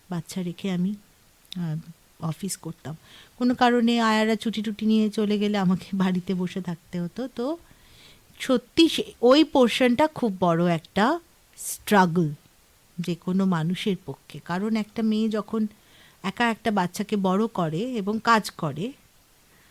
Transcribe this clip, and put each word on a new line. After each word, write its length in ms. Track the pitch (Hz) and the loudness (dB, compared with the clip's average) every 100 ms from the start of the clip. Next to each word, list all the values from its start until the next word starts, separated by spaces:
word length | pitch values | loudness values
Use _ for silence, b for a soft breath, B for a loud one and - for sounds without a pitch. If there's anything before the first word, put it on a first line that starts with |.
| - | -10
বাচ্চা 320 | 175 - 190 | -8 -8 -8
রেখে 280 | 175 160 196 | -8 -6 -4
আমি, 240 | 180 185 208 - _ _ _ - 180 | -2 -2 -4 -12 _ _ _ -14 -8
আহ, 220 | 165 156 165 - _ - | -6 -6 -10 -20 _ -10
অফিস 360 | 165 151 190 - | -8 -6 -8 -8
করতাম। 400 | 160 - - 160 B B B B | -12 -12 -12 -14 B B B B
কোনো 160 | 247 | -2
কারণে 460 | 247 247 240 233 233 | 2 2 4 2 2
আয়ারা 360 | 220 220 220 220 | 2 2 2 0
ছুটি 260 | 233 214 | -4 -6
টুটি 240 | 214 208 214 | -6 -4 0
নিয়ে 240 | 220 214 | 2 2
চলে 280 | 220 208 208 | 0 0 0
গেলে 200 | 208 208 | 0 0
আমাকে 260 | 185 180 - | 0 0 -2
বাড়িতে 400 | 196 185 180 180 | -2 0 0 -2
বসে 260 | 180 180 190 | -4 -4 -6
থাকতে 400 | 180 165 _ 175 | -8 -10 _ -8
হতো। 280 | 175 - 254 - | -8 -8 -10 -6
তো 220 | 254 339 - b b b b b b - | -6 -6 -12 b b b b b b -8
সত্যি 480 | - 247 - - 330 | 0 0 2 4 4
সে, 140 | - - - | 4 -6 2
ওই 220 | 240 294 | 6 6
পোর্শনটা 600 | 311 277 240 - 254 240 311 | 6 4 4 4 2 4 2
খুব 300 | - 233 185 | 0 -4 0
বড় 340 | 175 165 175 | 2 2 2
একটা 460 | 160 - 185 233 339 - _ _ - | 0 -2 0 0 0 -6 _ _ -16
স্ট্রাগল 760 | - - - 202 180 170 151 147 _ _ _ _ _ - | -12 -8 2 4 4 2 0 -4 _ _ _ _ _ -8
যে 160 | 175 | -6
কোনো 300 | 165 - 190 | -6 -2 0
মানুষের 520 | 190 165 156 180 220 180 - | 0 0 -2 -2 -2 -4 -6
পক্ষে। 340 | - - 147 | -14 -16 -16
কারণ 320 | - 180 214 220 | -8 -6 -2 -4
একটা 260 | 208 - | -4 -4
মেয়ে 260 | 220 214 220 | -2 0 0
যখন 380 | 214 202 226 214 b b b b b | -4 -4 -4 -4 b b b b b
একা 280 | 190 - 233 | -8 -2 -2
একটা 200 | 220 233 | -2 -2
বাচ্চাকে 460 | 202 180 - 202 208 | 0 -2 -4 -4 -2
বড় 300 | 190 190 226 | 0 0 -2
করে 320 | - 160 156 | -2 -4 -4
এবং 420 | 254 240 196 220 | -4 -6 -4 -2
কাজ 260 | 233 220 - | 2 2 0
করে, 420 | - 156 139 233 - _ _ _ _ b b b | -6 -8 -6 -8 -10 _ _ _ _ b b b